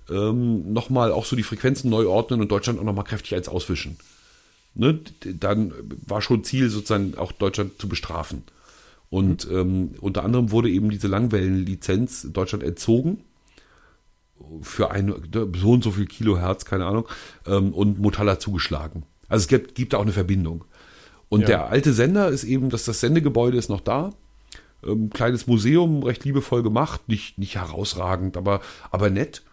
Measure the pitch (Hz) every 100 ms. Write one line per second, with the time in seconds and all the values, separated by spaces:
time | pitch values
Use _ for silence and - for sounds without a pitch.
0 | - 95 107 120 120 110 80 110 - 127
1 | 117 82 113 123 107 110 131 139 123 113
2 | 101 101 113 123 104 98 - 113 107 101
3 | 98 107 - 92 - 90 - 87 90 82
4 | - - _ _ _ _ _ - 127 156
5 | - - 95 90 101 107 101 64 52 -
6 | - 107 - 113 - 131 127 104 - 104
7 | 98 - 92 - 98 107 98 - 101 82
8 | - 82 80 69 - - - - - _
9 | _ 92 95 87 - 92 92 92 90 -
10 | 98 95 104 123 113 113 120 92 107 104
11 | 101 98 120 104 92 95 92 92 - 98
12 | 123 - - 92 92 - 76 85 - 117
13 | 151 202 - _ _ - _ _ _ _
14 | _ _ _ - 69 80 73 - 104 101
15 | 98 - 82 110 104 90 101 123 113 95
16 | 98 - 110 92 90 98 - 95 90 107
17 | 113 - - - - 98 98 92 104 98
18 | 101 101 104 95 - 92 - 73 78 82
19 | - _ - 110 90 131 - - 120 110
20 | 104 95 90 95 82 82 - - - -
21 | - - - 107 123 92 69 123 147 113
22 | 135 202 190 135 - 131 127 117 - 110
23 | 120 165 147 120 123 123 110 98 - 127
24 | 185 - _ _ _ - - _ - 110
25 | 107 - 120 123 - 113 113 165 170 147
26 | 127 117 139 139 - 120 113 110 151 -
27 | - 107 - - 98 98 87 78 101 90
28 | 90 92 95 87 98 98 - - - 92
29 | 101 95 147 - -